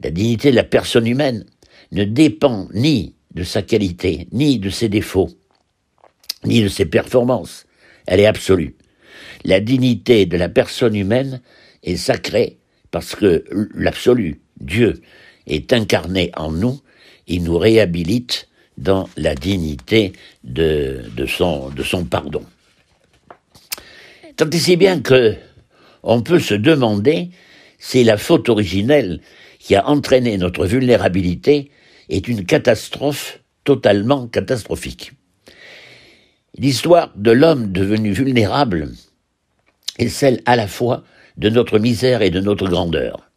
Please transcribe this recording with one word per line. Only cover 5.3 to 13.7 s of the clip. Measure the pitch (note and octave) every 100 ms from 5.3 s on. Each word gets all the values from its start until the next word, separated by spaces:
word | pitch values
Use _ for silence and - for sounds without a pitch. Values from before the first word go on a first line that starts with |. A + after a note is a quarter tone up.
| - _ _ _ _ _ _ _ _ - - A2
ni | A2+
de | G2
ses | - E2
performances. | A2+ - B2+ B2 A#2 - - _ _ _ _ -
Elle | F#2
est | G#2+
absolue. | - - F#2 C#2+ - _ _ _ - - -
La | - F#2+
dignité | G#2+ C3 B2+ A2+ - A2+ F2+
de | F2
la | F2
personne | - G2 - A#2+ G#2
humaine | F#2+ B2+ C#3 B2+ - _ _ _
est | - F2+
sacrée | - B2 - A#2 G#2 - _ _ _
parce | E2+ -
que | - G2+ D#2+ - G2 G#2